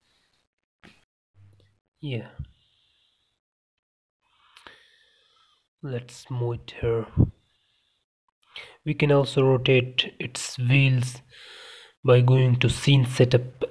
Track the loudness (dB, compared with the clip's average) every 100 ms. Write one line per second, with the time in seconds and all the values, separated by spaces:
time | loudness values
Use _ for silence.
0 | _ _ _ _ _ _ _ _ -20 _
1 | _ _ _ _ -20 _ _ _ _ _
2 | -10 -10 -12 -18 -20 _ _ _ _ _
3 | _ _ _ _ _ _ _ _ _ _
4 | _ _ _ _ _ _ -20 -20 _ _
5 | _ _ _ _ _ _ _ _ -12 -12
6 | -12 -20 -12 -8 -6 -8 -12 -8 -6 -4
7 | -2 0 0 -2 _ _ _ _ _ _
8 | _ _ _ _ _ -20 -20 _ -8 -2
9 | 2 2 2 0 2 2 2 2 0 -6
10 | -8 -10 -12 -12 -12 -4 0 2 2 2
11 | -2 -8 -20 -20 -20 -20 -20 -20 -20 _
12 | 2 4 4 4 2 2 -2 -2 2 2
13 | 2 0 2 2 -2 -8 -4